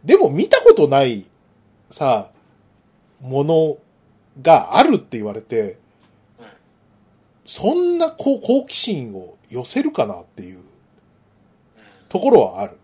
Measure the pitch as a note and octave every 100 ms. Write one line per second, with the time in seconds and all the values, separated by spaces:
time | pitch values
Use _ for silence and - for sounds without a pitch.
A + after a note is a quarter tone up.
0 | - G4+ E4 C#3+ F#4+ B4+ - - D3 C3+
1 | C3+ A2 F#2 _ _ _ _ _ _ -
2 | C#3 A2+ G2 _ _ _ _ _ _ _
3 | _ _ B2+ C3+ D3 D#3+ D#3 - _ _
4 | _ _ _ - C3+ D3+ - - D#4+ G3+
5 | - A#2 G#2 G2+ - A2+ G#2 F2+ _ _
6 | _ _ _ _ - _ _ _ _ _
7 | _ _ _ _ - - G#3+ F4 F4+ F4
8 | E4 D#4+ C#4 C4+ - C4 C4 - - F3+
9 | A#2 F#2+ F2+ - _ A#2+ B2 B3+ D4+ C#4+
10 | A2 F#2+ F#2+ - F2+ F#2 F2+ _ _ _
11 | _ _ _ _ _ _ _ _ _ _
12 | _ F#3 C4+ A#3 G2+ F#2 G2+ -